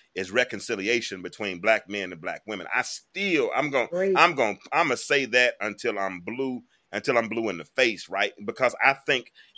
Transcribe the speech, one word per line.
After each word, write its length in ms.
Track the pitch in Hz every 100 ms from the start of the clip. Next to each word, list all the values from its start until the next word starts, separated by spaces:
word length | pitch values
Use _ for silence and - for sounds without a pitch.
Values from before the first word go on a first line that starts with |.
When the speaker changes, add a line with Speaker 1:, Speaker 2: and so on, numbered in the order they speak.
| _ 92
Speaker 1:
is 160 | 92
reconciliation 920 | 110 123 101 - 104 98 120 - 95
between 380 | 87 - 104 90
black 300 | 107 110 -
men 220 | 101 92
and 100 | 80
black 200 | 90 78 -
women. 220 | 202 -
I 80 | 117
still, 680 | - - - - 196 156 113 123
I'm 140 | 147
gonna, 200 | 135 113
Speaker 2:
Great. 240 | 180 196 165
Speaker 1:
I'm 200 | 170 139
gonna, 220 | 110 101 -
I'm 160 | 147 165
gonna 100 | 120
say 280 | - 143 127
that 300 | 123 123 -
until 380 | 104 98 120 104
I'm 240 | 95 90
blue, 400 | 90 123 135 123 - _ _
until 260 | 104 139 120
I'm 120 | 113
blue 200 | 113 110
in 80 | 87
the 80 | 78
face, 440 | - 123 98 -
right? 240 | 92 104 - 104
Because 300 | - 127 -
I 100 | 131
think, 380 | 139 - 131 - - -